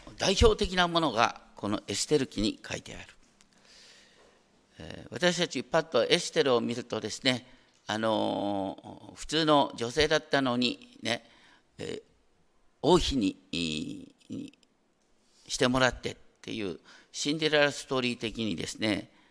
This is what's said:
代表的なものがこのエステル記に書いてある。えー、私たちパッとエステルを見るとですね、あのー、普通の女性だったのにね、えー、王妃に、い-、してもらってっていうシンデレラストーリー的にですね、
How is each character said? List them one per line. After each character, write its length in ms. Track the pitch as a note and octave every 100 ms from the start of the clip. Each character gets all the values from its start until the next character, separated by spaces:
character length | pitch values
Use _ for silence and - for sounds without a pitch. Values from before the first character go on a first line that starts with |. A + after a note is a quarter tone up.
| - -
代 180 | C3+ G3
表 180 | F#3+ G#3
的 160 | G3 F#3
な 120 | F3
も 120 | E3
の 120 | D#3+
が 280 | G#2+ A2+ - -
こ 140 | - G2+
の 120 | G#2+ -
エ 80 |
ス 120 | G#2 -
テ 120 | D3+
ル 80 | C3
記 140 | -
に 180 | G#2 - -
書 100 | -
い 60 |
て 120 | -
あ 40 | G2
る。 80 | - - _ _ _ _ _ - - - - _ _ _ _ _ _ -
え 260 | D#2+ -
ー、 40 | -
私 260 | A2+ F3 E3+
た 100 | E3+
ち 160 | C3
パ 180 | - E3
ッ 20 |
と 200 | D#3 A#2+
エ 140 | G2+ E3+
ス 140 | -
テ 120 | E3
ル 100 | C3+
を 60 | A#2+
見 140 | A#2
る 100 | A#2+
と 160 | - A2
で 100 | G#2+
す 120 | -
ね、 220 | C3 B2 - - _ _ -
あ 100 | G#2+
の 760 | A2 G#2+ G#2+ G2+ G2+ G2+ F#2+ - G#2 G2 G#2+
ー、 20 |
普 120 | - -
通 180 | D3+
の 280 | D#3 D3 - -
女 140 | A#2
性 180 | D3+ D3+
だ 80 | D#3
っ 120 | -
た 140 | C#3
の 140 | C3 B2
に 420 | B2 - - -
ね、 220 | A2 A#2 - _ - _ _ -
え 220 | G2+ -
ー、 20 | - _ _ _ _ _ _ _
王 160 | C3 F3
妃 180 | - C#3
に、 200 | F#2+ - _
い-、 1000 | E2+ E2 D2+ E2 G2+ - _ - - - - _ _ _ _ _ _ _ _ -
し 120 | -
て 100 | B2+
も 100 | B2+
ら 100 | B2+
っ 120 | -
て 120 | -
っ 40 | - - _
て 120 | -
い 180 | A2+ G2
う 100 | D#2 - - _
シ 200 | - C#3+
ン 60 | D#3
デ 120 | D#3
レ 80 | D3+
ラ 120 | D3
ス 160 | C3 -
ト 120 | C3
ー 20 |
リ 160 | B2 A#2
ー 20 |
的 200 | A#2 A#2
に 180 | A2 E2
で 100 | -
す 140 | -
ね、 300 | A2 F2+ - _ _